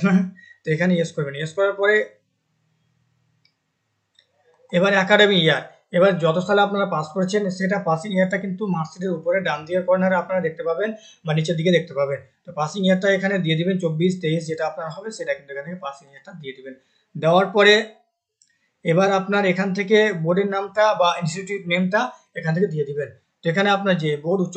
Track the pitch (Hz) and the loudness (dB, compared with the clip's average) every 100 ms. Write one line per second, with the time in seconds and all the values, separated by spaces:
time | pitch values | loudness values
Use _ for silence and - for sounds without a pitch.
0 | 196 190 185 - - _ - 156 180 175 | 4 2 2 -8 -20 _ -4 -2 0 0
1 | 160 - 139 139 156 196 196 196 202 214 | 0 -4 -6 -6 -8 0 0 2 2 2
2 | 208 _ _ _ _ _ _ _ _ _ | 0 _ _ _ _ _ _ _ _ _
3 | _ _ _ _ _ _ _ _ _ _ | _ _ _ _ _ _ _ _ _ _
4 | _ _ _ _ _ _ - 180 196 196 | _ _ _ _ _ _ -4 0 2 2
5 | 185 208 208 190 160 139 - _ _ 175 | 4 6 6 6 4 2 -2 _ _ 4
6 | 196 175 160 165 185 202 202 202 190 156 | 4 4 0 0 2 2 2 0 -2 -4
7 | 156 196 185 208 190 185 185 196 - 160 | -4 -4 -2 0 -2 -4 -2 -2 0 -2
8 | 214 185 185 190 196 180 214 165 156 - | -2 0 0 0 -4 -6 -4 -4 -6 -6
9 | 190 165 160 190 170 147 156 180 180 185 | -6 -4 -2 -2 0 -4 -2 -4 2 2
10 | 185 185 175 185 160 156 160 165 214 214 | 2 0 -2 -2 -4 -4 -4 -2 -4 -6
11 | - _ 160 156 160 165 170 170 139 139 | -16 _ -4 -2 0 0 2 2 0 -4
12 | 139 139 - _ - 147 151 202 185 185 | -4 -4 -12 _ -14 -6 -6 0 2 2
13 | 202 190 196 196 160 160 175 185 170 156 | 2 0 0 -2 0 0 0 0 -2 0
14 | 180 185 156 165 160 160 156 180 160 160 | 0 0 -2 -2 -4 -4 -6 -6 -12 -12
15 | 214 214 160 139 139 139 156 180 139 139 | -12 -10 -6 -6 -8 -12 -12 -12 -12 -14
16 | 139 139 - 170 139 131 131 131 _ _ | -20 -20 -20 -16 -16 -14 -16 -20 _ _
17 | _ - 156 175 190 202 202 214 226 - | _ -2 2 4 2 4 6 6 2 -12
18 | _ _ _ _ _ _ _ _ 170 165 | _ _ _ _ _ _ _ _ 0 2
19 | 196 196 190 202 196 180 202 185 190 214 | 4 2 0 0 0 0 -2 -2 2 4
20 | 214 175 160 180 202 196 202 208 214 185 | 4 0 0 0 0 -2 -4 2 2 4
21 | 175 170 165 190 190 202 170 175 185 208 | 2 2 -4 -6 -8 -8 -4 -2 0 0
22 | 247 - _ - 160 165 196 151 139 143 | -2 -6 _ -8 -4 0 0 -2 -4 -4
23 | 135 - _ _ 170 165 202 196 196 175 | -8 -12 _ _ -2 0 2 2 2 0
24 | 156 147 160 190 175 | 0 -2 -2 -2 -2